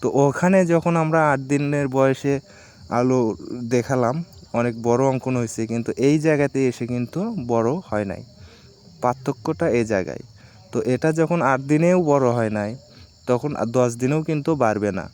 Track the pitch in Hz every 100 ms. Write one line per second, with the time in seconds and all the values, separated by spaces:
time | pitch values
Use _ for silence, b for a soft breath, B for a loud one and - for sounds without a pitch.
0 | 127 127 139 131 180 190 180 165 170 170
1 | 160 160 151 135 131 143 143 147 143 131
2 | 135 131 139 139 - B B B B 117
3 | 127 127 113 95 - 123 120 123 117 127
4 | 120 143 170 - - 117 120 117 117 120
5 | 135 131 131 127 113 - 113 117 113 110
6 | 131 156 151 151 143 135 131 120 117 123
7 | 120 - 214 220 120 117 113 165 - 104
8 | 101 85 113 - B B B B - -
9 | 123 123 131 139 - 156 170 117 110 104
10 | 85 65 - - B B B - 117 123
11 | 160 160 160 170 131 131 135 151 170 180
12 | 160 143 127 120 113 107 104 127 - B
13 | B _ - 123 147 147 110 123 123 117
14 | 127 151 156 156 143 160 117 104 101 92
15 | 80